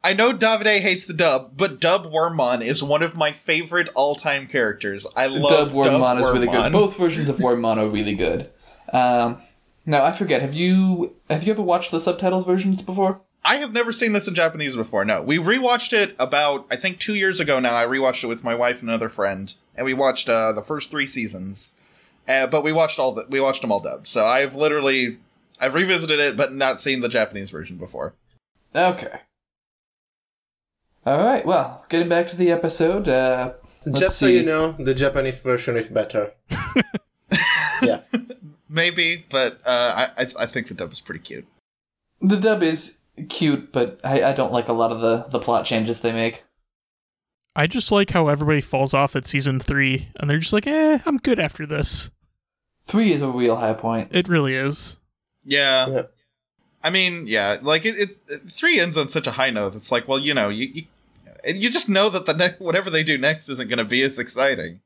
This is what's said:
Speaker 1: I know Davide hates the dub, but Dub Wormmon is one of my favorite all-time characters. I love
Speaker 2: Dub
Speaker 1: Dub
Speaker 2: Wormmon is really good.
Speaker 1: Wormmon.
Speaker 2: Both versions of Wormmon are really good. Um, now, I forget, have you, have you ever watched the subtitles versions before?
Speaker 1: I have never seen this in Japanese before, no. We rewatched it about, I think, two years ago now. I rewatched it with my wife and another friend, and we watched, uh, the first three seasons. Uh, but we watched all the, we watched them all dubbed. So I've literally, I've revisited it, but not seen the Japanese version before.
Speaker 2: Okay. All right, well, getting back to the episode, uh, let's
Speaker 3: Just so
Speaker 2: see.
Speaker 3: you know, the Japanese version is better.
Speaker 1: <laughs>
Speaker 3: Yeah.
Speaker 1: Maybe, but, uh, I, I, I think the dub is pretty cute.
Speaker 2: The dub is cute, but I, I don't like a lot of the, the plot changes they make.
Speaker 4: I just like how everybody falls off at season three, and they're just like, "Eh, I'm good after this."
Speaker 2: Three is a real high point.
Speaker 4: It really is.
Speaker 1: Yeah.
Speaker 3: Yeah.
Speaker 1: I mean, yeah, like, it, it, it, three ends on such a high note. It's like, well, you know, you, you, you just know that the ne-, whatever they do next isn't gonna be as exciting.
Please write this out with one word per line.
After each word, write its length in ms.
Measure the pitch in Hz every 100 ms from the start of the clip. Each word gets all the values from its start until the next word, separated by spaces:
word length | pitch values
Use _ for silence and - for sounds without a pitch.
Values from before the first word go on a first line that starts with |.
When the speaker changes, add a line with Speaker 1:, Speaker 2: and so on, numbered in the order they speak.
Speaker 1:
I 100 | 180
know 180 | 196 233
Davide 480 | 214 220 220 214 208
hates 260 | 190 180 -
the 80 |
dub, 440 | 170 170 131 123 139
but 220 | 190 135
Dub 240 | 165 190 165
Wormmon 580 | 156 165 165 123 123
is 180 | 113 151
one 220 | 143 147
of 120 | 160 165
my 140 | 151
favorite 560 | 147 - 160 165 175 175
all-time 540 | - 143 143 156 139 135
characters. 580 | 139 110 104 104 101 107 -
I 120 | 135
love 440 | 139 143 156 143
Speaker 2:
Dub 100 | 135
Speaker 1:
Dub 180 | 139 135
Speaker 2:
Wormmon 200 | 127 123
is 40 | 131
really 160 | 127 120
good. 80 | 120
Speaker 1:
Wormmon. 160 | -
Speaker 2:
Both 260 | 175 202 190
versions 320 | 175 160 147
of 80 | 131
Wormmon 400 | 123 120 117 110
are 120 | 107
really 260 | 104 104 98
good. 340 | 82 87 - _ _ - -
Um, 480 | 127 123 120 117 120 - _ _ _ -
now, 180 | 147 143
I 80 |
forget, 280 | 185 180 131
have 120 | 135
you, 640 | 147 180 185 190 180 - - _
have 140 | 156
you 80 | 180
ever 100 | 214
watched 300 | 185 175 180
the 80 | 165
subtitles 460 | 175 175 185 185 180
versions 360 | 185 196 190
before? 400 | - 185 190 190 _ _ -
Speaker 1:
I 120 | 262
have 140 | 285
never 220 | 226 233
seen 180 | 226 233
this 160 | 208 202
in 80 | 175
Japanese 400 | 165 165 147 123
before, 300 | 107 107 101
no. 160 | 98
We 160 | 110 160
rewatched 560 | 165 247 254 240 -
it 220 | 226 196 -
about, 460 | 131 143 147 139 -
I 60 | -
think, 240 | 190 185
two 160 | - 208
years 240 | 190 185
ago 200 | 151 135
now. 140 | 123 117
I 100 | 120
rewatched 380 | 131 131 127
it 40 | 120
with 160 | 117
my 100 | 127 117
wife 260 | 120 123
and 80 | 117
another 180 | 113 113
friend, 460 | - 98 95 98 - _ -
and 100 | 131
we 80 |
watched, 340 | 131 135 127 -
uh, 240 | 113 110
the 100 | 107
first 280 | - 151 -
three 160 | 151 135
seasons. 640 | - 110 92 95 98 - _ _ _ _ _ -
Uh, 200 | 135 131
but 140 | 156
we 100 | 147
watched 260 | 156 156 -
all 140 | 131
the, 120 | 110 113
we 100 | 135
watched 220 | 135 131
them 100 | 120
all 80 | 101
dubbed. 280 | 80 65 -
So 160 | 120 110
I've 280 | 127 139 135
literally, 600 | 151 147 135 135 123 113 _ _ _ _
I've 140 | 131 147
revisited 440 | 185 175 160 151
it, 160 | 143 107
but 160 | 135
not 280 | 135 135 127
seen 180 | 143 131
the 80 | 120
Japanese 400 | 117 107 104 98
version 280 | 78 85 90
before. 380 | 90 60 73 _ _ _ _ _ _ -
Speaker 2:
Okay. 440 | 180 180 - - _ _ _ _ _ _ _ _ _ _ _ _ _ _ _ _ _ _ -
All 120 | 143
right, 220 | 214 262 -
well, 400 | 160 127 - -
getting 220 | 165 170
back 180 | 170 170
to 40 | 175
the 160 | 180
episode, 560 | 170 165 160 165 196 185
uh, 460 | 131 131 127 127 - - _ -
let's 140 | 135
Speaker 3:
Just 160 | 185 -
so 80 | 135
Speaker 2:
see. 140 | 120
Speaker 3:
you 40 |
know, 300 | 160 156 160
the 200 | 151 131
Japanese 460 | 131 139 139 135 131
version 380 | 131 123 - 117
is 100 | 110
better. 440 | 110 104 110 104 - _
Speaker 1:
<laughs> 340 | - - 269 - - _ _ _ - - - - -
Speaker 3:
Yeah. 180 | 254 - - 233 - 247 151 - _
Speaker 1:
Maybe, 560 | 151 175 175 165 170 -
but, 300 | 135 123 -
uh, 460 | 120 123 120 101 127 -
I, 60 |
I, 40 | 127 -
I 60 | 117
think 200 | 131 113
the 60 |
dub 180 | - 87
is 80 | -
pretty 200 | - -
cute. 260 | - 57 - _ _ _ _ _ _ _
Speaker 2:
The 160 | 185 202
dub 260 | 214 208
is 340 | 165 160 - - _ - 143
cute, 420 | - 156 139 -
but 280 | 135 120 -
I, 200 | 131 135
I 100 | 135
don't 180 | 135 123
like 160 | 123 117
a 60 |
lot 180 | 117 117
of 80 | 113
the, 260 | 117 113 -
the 80 | 127
plot 240 | - 117 -
changes 360 | 113 110 117
they 100 | 117
make. 320 | 113 113 - _ _ _ _ _ _ _ _ _ _ _ -
Speaker 4:
I 120 | 156
just 240 | 247 -
like 180 | 202 196
how 180 | 180 156
everybody 320 | 143 151 151
falls 340 | - 135 135 139
off 200 | 139 139
at 120 | 127
season 320 | 139 139 131
three, 480 | - 139 135 135 - -
and 80 | 147
they're 120 | 151
just 140 | 165
like, 120 | 214 277
"Eh, 340 | 311 311 302 -
I'm 120 | 277
good 220 | - 220
after 280 | 160 - 151
this." 420 | 147 143 - - _ _ _ _ _ _ _ -
Speaker 2:
Three 260 | 202 220
is 80 | 151
a 80 | 139
real 280 | 123 120 113
high 160 | 113
point. 360 | 110 113 113 110
Speaker 4:
It 160 | 180 180
really 280 | 170 139 131
is. 420 | 139 147 - - _ _ _ _ -
Speaker 1:
Yeah. 420 | 139 139 131 127
Speaker 3:
Yeah. 140 | 131 - _ _ _ _ _ _ _
Speaker 1:
I 60 | 160
mean, 380 | 185 185 175 139
yeah, 300 | 107 101 101
like, 240 | 135 160 214
it, 100 | 208
it, 200 | 202 - _
it, 240 | 147 180
three 280 | - 330 311
ends 180 | 175 160
on 100 | 143
such 200 | 160 139
a 40 |
high 200 | 120 131
note. 240 | 110 101 104
It's 160 | -
like, 160 | 123 117
well, 120 | 135
you 140 | 147
know, 160 | 143 104
you, 180 | 104 135
you, 100 | 143 160 _ _ _ - - -
you 240 | 185 226
just 200 | 254 -
know 200 | 190 214
that 160 | 185 -
the 80 |
ne-, 220 | 156 180 180
whatever 320 | 180 170 190
they 140 | 160
do 160 | 160 143
next 300 | 135 156 -
isn't 180 | 127 117
gonna 160 | 120 110
be 160 | 123
as 160 | 135 135
exciting. 640 | 117 - 135 120 82 90